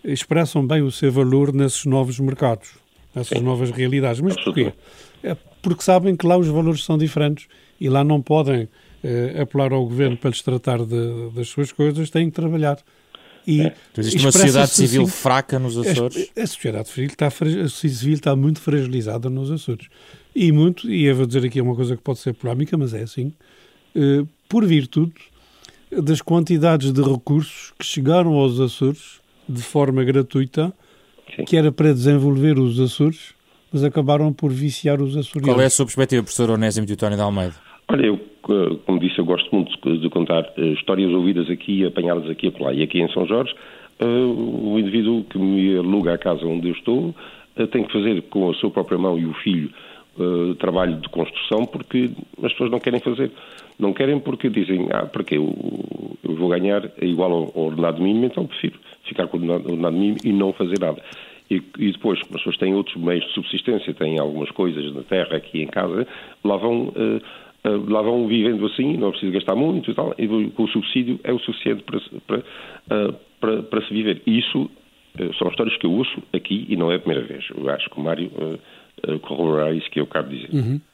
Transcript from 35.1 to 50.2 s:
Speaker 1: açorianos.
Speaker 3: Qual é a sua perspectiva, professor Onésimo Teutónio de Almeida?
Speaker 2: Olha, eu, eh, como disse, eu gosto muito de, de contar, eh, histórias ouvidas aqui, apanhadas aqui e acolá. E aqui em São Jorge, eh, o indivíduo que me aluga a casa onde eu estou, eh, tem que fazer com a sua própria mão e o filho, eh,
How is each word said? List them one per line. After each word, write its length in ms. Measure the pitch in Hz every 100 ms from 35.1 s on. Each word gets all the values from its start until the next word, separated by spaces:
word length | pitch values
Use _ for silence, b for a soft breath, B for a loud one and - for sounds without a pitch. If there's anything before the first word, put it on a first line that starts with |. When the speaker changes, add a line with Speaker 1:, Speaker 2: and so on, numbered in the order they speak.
| 143
Speaker 1:
açorianos. 380 | 131 151 139
Speaker 3:
Qual 60 | 127
é 60 | 131
a 40 |
sua 140 | - 127
perspectiva, 360 | - 131 127
professor 280 | 107 - 117
Onésimo 360 | 110 110 110 104
Teutónio 300 | 104 104 101
de 60 |
Almeida? 320 | 104 101 90 82 B B -
Speaker 2:
Olha, 180 | 139 113
eu, 80 |
eh, 640 | 98 - - - 104 85 82 -
como 120 | 90
disse, 180 | 90 -
eu 60 |
gosto 240 | 85 90 -
muito 180 | 101 85 -
de, 160 | - 82
de 100 | 82
contar, 400 | 87 82 82 80 -
eh, 160 | 80
histórias 380 | 76 - 95 95
ouvidas 400 | 90 90 87 82
aqui, 340 | 87 - 98
apanhadas 440 | 92 90 87 85 78
aqui 160 | 80 95
e 20 |
acolá. 240 | - 69
E 100 | 69
aqui 180 | 78 90
em 80 | 82
São 140 | - 87
Jorge, 260 | 113 131 - B B B -
eh, 60 | 120
o 720 | 120 127 120 117 120 107 107
indivíduo 460 | 98 113 110 117
que 140 | 101 95
me 380 | 95 98 95 92
aluga 380 | 87 104 87
a 40 | 82
casa 280 | 95 78 82
onde 220 | 85 87
eu 60 |
estou, 400 | 85 - 127 170 165 B B B -
eh, 100 | 110
tem 180 | 127
que 80 | 107
fazer 300 | 110 104 95 -
com 200 | 101 90
a 40 |
sua 160 | 80 101
própria 260 | 98 87 87
mão 200 | 95 85
e 80 | 82
o 80 |
filho, 360 | 80 - 87 73 B B B B
eh, 360 | -